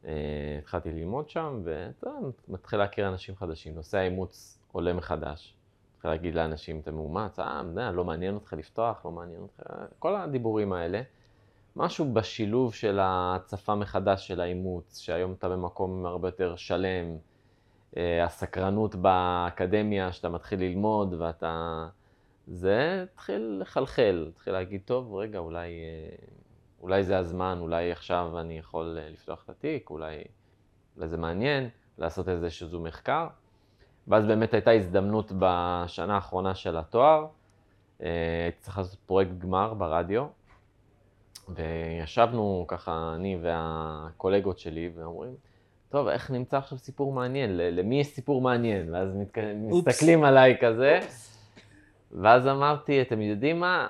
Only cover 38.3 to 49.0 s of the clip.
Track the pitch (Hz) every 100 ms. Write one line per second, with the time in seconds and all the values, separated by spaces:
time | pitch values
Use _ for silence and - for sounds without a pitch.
38.3 | 82 85 - - 95 90 98 _ 95 95
39.3 | 90 90 92 107 110 87 80 87 104 143
40.3 | - _ - _ _ _ _ _ _ _
41.3 | - - 82 80 82 80 82 80 - 120
42.3 | 120 104 95 85 87 - 82 80 82 95
43.3 | 90 85 82 80 80 80 78 78 80 95
44.3 | 98 98 90 85 80 85 82 82 85 123
45.3 | 131 _ _ _ _ _ 143 120 - -
46.3 | 127 123 139 135 131 - - 139 135 123
47.3 | 135 123 87 87 85 95 135 143 - 135
48.3 | 135 127 120 117 101 82 85